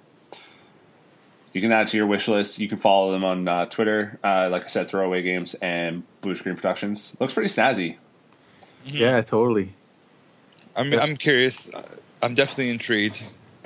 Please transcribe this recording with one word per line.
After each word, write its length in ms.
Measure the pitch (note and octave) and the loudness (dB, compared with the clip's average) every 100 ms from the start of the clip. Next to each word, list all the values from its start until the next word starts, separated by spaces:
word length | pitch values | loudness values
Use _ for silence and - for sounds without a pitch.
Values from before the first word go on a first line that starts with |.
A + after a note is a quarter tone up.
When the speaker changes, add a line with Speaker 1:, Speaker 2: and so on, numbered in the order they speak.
| _ _ - - - - - _ _ _ _ _ _ _ - | _ _ -20 -20 -20 -20 -20 _ _ _ _ _ _ _ -10
Speaker 1:
You 80 | F#2 | -2
can 100 | A2 | 2
add 140 | A2 G#2+ | 4 2
to 80 | A2 | 2
your 100 | G#2+ | 2
wish 220 | G2+ - | 2 2
list. 300 | G#2 G2+ - | 2 0 -2
You 100 | G#2 | -4
can 80 | G#2 | 0
follow 320 | G#2+ G2 F#2+ | 4 4 4
them 120 | F#2+ | 2
on, 240 | F#2+ F#2 F2+ | 0 0 0
uh, 180 | F2 E2+ | -2 -2
Twitter. 520 | - G#2+ G#2+ G#2 - | 0 0 0 -2 -2
Uh, 260 | G2+ F#2+ F#2 | 0 2 2
like 120 | F2+ | 0
I 40 | - | -2
said, 200 | G#2 F2+ | -4 -2
Throwaway 340 | F#2+ F#2+ F#2 | -2 0 0
Games 320 | F2+ F#2 E2+ | 0 -2 -4
and 480 | - F2+ F2 E2+ F2 - _ | -6 -4 -2 -4 -6 -10 _
Blue 140 | G2+ | -6
Screen 200 | F2 F#2+ F2 | -4 -6 -4
Productions. 600 | F#2+ F2+ G2+ G#2 - - | -2 -2 -4 -6 -8 -4
Looks 120 | B2+ | -4
pretty 160 | - G#3 | 0 0
snazzy. 480 | - A#2+ A2 F2 - _ _ _ _ _ - - - C3 | 2 2 2 -2 -6 _ _ _ _ _ -20 -20 -20 -8
Speaker 2:
Mm-hmm. 100 | C#3+ | 0
Speaker 3:
Yeah, 260 | A#2 B2 | 2 2
totally. 500 | A2 A2 A#2+ G#2+ F#2+ - _ _ _ _ _ _ _ _ - - | 2 2 2 2 -2 -8 _ _ _ _ _ _ _ _ -10 -4
Speaker 2:
I'm, 160 | C3+ | 0
Speaker 3:
Yeah. 80 | D3+ | 2
Speaker 2:
I'm 140 | D3+ D3 | 0 0
curious. 540 | D3+ B2+ B2+ B2 - - - - - - | 2 4 4 0 -10 -14 -16 -18 -20 -4
I'm 120 | A#2+ | -2
definitely 340 | A#2+ C#3 - B2 | 2 2 0 -2
intrigued. 520 | A#2 - A2 G#2 G#2 A2 - - - | -2 0 2 0 -2 -14 -20 -20 -16